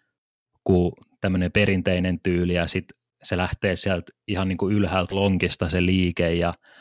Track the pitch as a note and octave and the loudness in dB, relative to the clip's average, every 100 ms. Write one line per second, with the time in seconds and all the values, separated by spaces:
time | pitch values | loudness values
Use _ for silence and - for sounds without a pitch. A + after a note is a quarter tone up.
0 | _ _ _ _ _ _ - F2+ F2 - | _ _ _ _ _ _ 2 2 2 -2
1 | _ _ G2 F#2 F2+ G#2+ G2 F#2+ F2 F2+ | _ _ -2 0 0 2 2 2 0 0
2 | F#2 F2 F#2+ F2 F2 F2 E2+ F#2 - - | 0 -2 0 0 0 0 -2 -4 -8 -16
3 | _ _ - F2+ F2+ - G2+ F2 G2+ F2+ | _ _ -6 -4 -2 -2 -2 -2 -2 -2
4 | - _ - F#2 F#2+ F2+ G2 G#2 F#2+ F#2+ | -4 _ -8 -4 -2 -2 0 0 0 0
5 | F2 G2 G2 F#2 F2 - F2 F2+ F2 F#2+ | -2 0 2 2 0 -2 -2 0 2 2
6 | F2+ E2+ E2+ E2+ E2+ E2+ _ - | 0 0 0 0 0 -4 _ -20